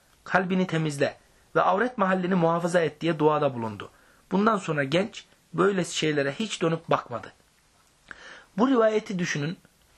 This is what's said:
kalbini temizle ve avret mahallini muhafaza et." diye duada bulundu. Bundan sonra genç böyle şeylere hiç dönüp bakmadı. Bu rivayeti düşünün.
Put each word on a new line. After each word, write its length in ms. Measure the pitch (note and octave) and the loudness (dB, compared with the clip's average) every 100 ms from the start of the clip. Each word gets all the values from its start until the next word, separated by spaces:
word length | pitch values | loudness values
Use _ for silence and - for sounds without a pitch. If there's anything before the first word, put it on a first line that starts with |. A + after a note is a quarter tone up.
| _ _ | _ _
kalbini 420 | - F#3 F#3 F#3 F#3 | 0 0 2 0 0
temizle 500 | E3 D#3 C#3 C3 - _ _ _ D#3+ | 0 -2 0 -2 -2 _ _ _ 0
ve 60 | |
avret 360 | D#3 F#3+ B3 A#3 | 2 2 0 0
mahallini 360 | F#3+ F#3+ F3 | 0 0 0
muhafaza 460 | F#3 E3 E3+ E3+ F3 | 2 2 2 0 2
et." 200 | C3+ - | 0 -2
diye 180 | D#3+ D#3 | -2 2
duada 360 | D3+ D3+ C#3+ | 2 4 0
bulundu. 360 | B2 A2+ G2+ - _ _ _ - | -2 -6 -8 -14 _ _ _ -4
Bundan 260 | F#3 G#3+ G#3 | 0 2 0
sonra 280 | - D3+ | -2 -2
genç 400 | C3+ E3+ A3 - - _ _ | 0 0 -2 -6 -20 _ _
böyle 300 | D#3+ F#3+ F#3+ | 0 2 2
şeylere 480 | E3 - D#3 D3 C#3 | -2 -2 -2 0 -2
hiç 300 | C#3 A3 - | -4 -6 -2
dönüp 280 | E3 D#3+ - | -2 -2 0
bakmadı. 420 | C#3+ - A2+ - - _ _ _ _ _ _ - - - - - F#3 | -2 -2 -12 -12 -20 _ _ _ _ _ _ -20 -20 -20 -20 -10 0
Bu 100 | B3+ | 2
rivayeti 500 | B3+ A3 G#3+ G#3+ F#3 | 4 2 2 -2 -4
düşünün. 400 | F3 D3 D3 F#3+ _ _ _ | -4 -4 -6 -8 _ _ _